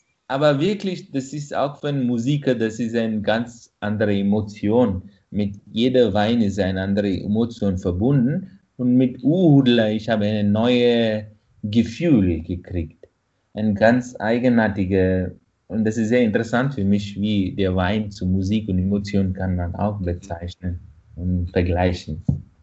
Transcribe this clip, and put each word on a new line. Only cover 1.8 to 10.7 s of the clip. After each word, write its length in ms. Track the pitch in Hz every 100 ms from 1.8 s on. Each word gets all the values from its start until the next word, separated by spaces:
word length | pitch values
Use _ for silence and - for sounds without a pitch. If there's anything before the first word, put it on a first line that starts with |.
für 80 | 147
einen 180 | 143 123
Musiker, 480 | 120 123 147 131 117
das 240 | 113 110
ist 160 | 113 117
eine 240 | 113 110
ganz 520 | 98 113 120 - - _
andere 320 | 104 104 107
Emotion. 960 | 98 98 107 104 - 104 117 117 92 - - _
Mit 240 | 98 101 98 -
jeder 440 | 107 123 127 113
Wein 280 | 101 107 120
ist 160 | 104 98
eine 240 | 92 95
andere 280 | 95 101 101
Emotion 680 | 90 92 107 117 - 101 90
verbunden. 800 | 92 87 117 143 120 180 - - _ -
Und 180 | 123 127
mit 260 | 127 -
Uhudler, 720 | 131 175 175 139 123 120 107
ich 160 | 107 120
habe 200 | 110 104
eine 180 | 107 101
neue 840 | 104 120